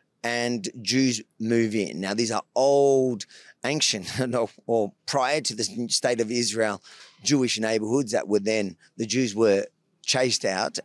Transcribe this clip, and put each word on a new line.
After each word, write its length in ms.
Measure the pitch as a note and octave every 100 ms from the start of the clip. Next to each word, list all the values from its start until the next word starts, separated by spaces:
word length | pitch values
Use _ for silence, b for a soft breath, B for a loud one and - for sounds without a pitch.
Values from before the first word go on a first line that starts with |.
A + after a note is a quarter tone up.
| b _
and 460 | A#2 A#2+ A#2+ A#2+ F#2+ A#2+
Jews 400 | A2 B2+ C3 A2+ - -
move 340 | A2+ A#2 A2+
in. 260 | A2 F2 C#2
Now, 140 | F#2+
these 180 | G#2 A2+
are 120 | G#2+ - A#2+
old, 680 | C3+ C#3+ C#3 C3+ C3 A2+ - B B B
ancient, 560 | B2 D3 - A2 F2+ G#2
<laughs> 160 | B2+ B2
or, 140 | A2+ - -
or 260 | A#2 G2+ - -
prior 360 | C#3+ B2+ D3+
to 140 | B2+ G#2+
the 80 | A2 G#2 A#2+
state 320 | - B2+ A#2
of 80 | A2
Israel, 520 | A#2+ A2+ G#2+ A2 G2+ B B B B
Jewish 340 | - C#3+ B2 G#2+
neighborhoods 520 | A2 A2+ G#2+ B2+ A#2+
that 160 | A2 -
were 120 | G#2
then, 380 | G2+ A2 G2 E2+ b -
the 80 | A2
Jews 280 | A#2+ B2
were 320 | G2+ A2 G2 G2+ _ _ _ -
chased 400 | C3 B2+ G#2+ G2+
out, 320 | F#2+ A#2 -